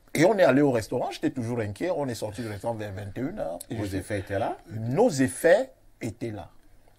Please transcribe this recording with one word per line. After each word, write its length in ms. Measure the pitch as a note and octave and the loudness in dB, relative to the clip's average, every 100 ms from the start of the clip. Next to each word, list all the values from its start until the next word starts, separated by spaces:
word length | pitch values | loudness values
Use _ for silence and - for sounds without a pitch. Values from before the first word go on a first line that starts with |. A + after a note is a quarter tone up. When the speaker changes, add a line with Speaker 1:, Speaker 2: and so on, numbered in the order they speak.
| _ | _
Speaker 1:
Et 100 | - | 4
on 140 | F3 G#3 | 4 6
est 60 | |
allé 180 | D#3+ C3 | 6 6
au 100 | C#3+ | 4
restaurant, 400 | A#2+ - B2+ F#4 | 2 0 -4 -4
j'étais 200 | F4+ D3+ | -2 -4
toujours 280 | C3+ A2+ B2 | -2 -4 -2
inquiet, 300 | G#2 G2+ E3+ | -4 -4 -4
on 160 | D#3+ C3+ | -2 -4
est 80 | A2+ | -4
sorti 260 | G#2+ G2+ | -6 -6
du 60 | A2+ | -8
restaurant 280 | G2+ A#2 A2+ | -6 -6 -6
vers 180 | G#2 | -6
vingt 240 | G2 G2+ A2+ | -8 -10 -6
et 40 | |
une 180 | C#3 G#3+ | -6 -6
heures. 200 | - F2 - | -8 -8 -8
Et 60 | A2 | -6
Speaker 2:
Vos 80 | |
Speaker 1:
je 140 | G2+ F#2 | -4 -6
Speaker 2:
effets 220 | - G2+ | -4 -6
étaient 200 | F#2+ G2 | -4 -4
là ? 180 | B2 F#4 - | -4 -6 -10
Speaker 1:
Nos 400 | G#2+ A2+ D3+ B3 | -8 -2 2 4
effets 640 | C#3 C3 - E3 G3+ C4 _ _ - | 4 0 4 6 6 4 _ _ -10
étaient 320 | A#2+ - A#2 | -8 -6 -8
là. 180 | G2+ D#2+ - - - _ | -8 -14 -20 -20 -20 _